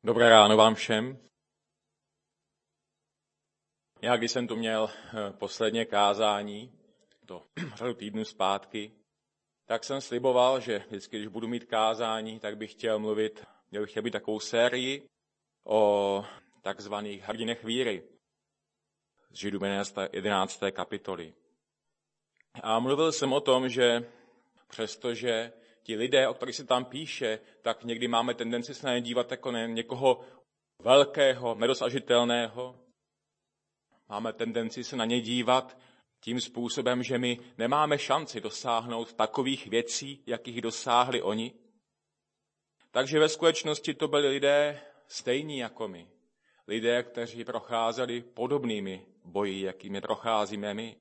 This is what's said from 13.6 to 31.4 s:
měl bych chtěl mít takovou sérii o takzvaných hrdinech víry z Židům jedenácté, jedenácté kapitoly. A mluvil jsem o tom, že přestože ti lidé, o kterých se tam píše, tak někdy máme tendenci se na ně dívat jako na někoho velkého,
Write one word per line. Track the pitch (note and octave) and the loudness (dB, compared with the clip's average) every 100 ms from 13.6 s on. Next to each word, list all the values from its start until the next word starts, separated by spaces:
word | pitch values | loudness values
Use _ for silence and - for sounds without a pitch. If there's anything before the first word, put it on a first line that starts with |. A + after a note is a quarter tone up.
| _ | _
měl | G2+ | -8
bych | G#2 | -6
chtěl | - | -6
mít | A2 | -4
takovou | G#2 - G#2+ | -6 -4 -6
sérii | - A#2 A#2+ B2 B2+ C#3 - _ _ _ _ _ | -2 2 2 2 -4 -6 -10 _ _ _ _ _
o | - G#2+ G#2 G2+ G2 G2 G#2 - _ _ | 0 4 6 4 2 0 -4 -16 _ _
takzvaných | F#2+ G2+ G#2 G#2 G#2 G2 | -8 -8 -8 -8 -8 -12
hrdinech | F#2+ A2 A2+ A#2 | -10 -6 -6 -6
víry | A2 A#2+ A#2+ F#2+ - _ _ _ _ _ _ _ _ _ _ _ _ | -4 -4 -2 -4 -10 _ _ _ _ _ _ _ _ _ _ _ _
z | G2 | -10
Židům | G2+ G2 | -8 -4
jedenácté, | G2 G2 G2+ - F#2+ | -2 -2 -4 -6 -6
jedenácté | - G2 G2+ F#2+ - G2 | -4 0 0 0 -2 -6
kapitoly. | F#2+ F#2 G2+ - F2+ E2 _ _ _ _ _ _ _ _ _ _ _ _ - | -4 -8 -8 -8 -10 -10 _ _ _ _ _ _ _ _ _ _ _ _ -10
A | - A2+ | 0 0
mluvil | B2 C#3 D#3+ | 2 2 2
jsem | D#3 C3+ | 2 0
o | C3+ | 0
tom, | C#3+ B2+ C3 | 4 2 2
že | B2 B2 A#2 A#2+ - _ _ _ _ _ | 2 4 4 -2 -18 _ _ _ _ _
přestože | - A2 - B2 A#2 B2 A2+ A#2 - _ _ - | -8 -8 -6 -6 -4 -2 -2 -2 -12 _ _ -10
ti | A2 | -4
lidé, | A#2+ C3 C3 | 2 4 4
o | |
kterých | - B2+ A#2 | 0 -8 -8
se | |
tam | C3+ B2 | 0 0
píše, | B2+ C3 D#3+ - A#2 A2 - _ | 0 -10 -10 -4 -4 -4 -8 _
tak | - A2+ | -4 -4
někdy | A#2+ A#2 A#2+ | -6 -4 0
máme | A#2 A#2+ | 0 0
tendenci | A#2+ A#2 A#2+ A#2+ | -2 -4 -4 -6
se | C#3 C#3 | -8 -4
na | |
ně | B2 | -2
dívat | A#2+ A#2+ B2 | -2 -2 -2
jako | B2+ C3+ | -4 -6
na | A#2+ A#2 | -6 -4
někoho | A2+ A#2 B2 C3+ A#2+ - - _ _ _ _ | -6 -6 0 2 2 -2 -20 _ _ _ _
velkého, | A2+ C3+ C#3+ D3 C#3 B2 | 6 6 6 4 4 4